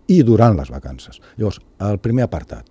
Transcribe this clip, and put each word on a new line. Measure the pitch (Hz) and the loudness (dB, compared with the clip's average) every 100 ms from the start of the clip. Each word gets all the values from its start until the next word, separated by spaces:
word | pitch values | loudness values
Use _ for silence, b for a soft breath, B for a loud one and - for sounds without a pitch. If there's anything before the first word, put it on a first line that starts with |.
| - | 0
i | 180 | 2
durant | 117 110 117 92 | 4 4 4 2
les | 69 | -4
vacances. | 67 - 64 - - B B | -12 -14 -16 -20 -20 B B
Llavors, | 107 - _ - | -6 -6 _ -8
el | 101 101 | -6 -4
primer | 113 123 | -2 -2
apartat, | 117 73 - - - | -2 -6 -12 -18 -20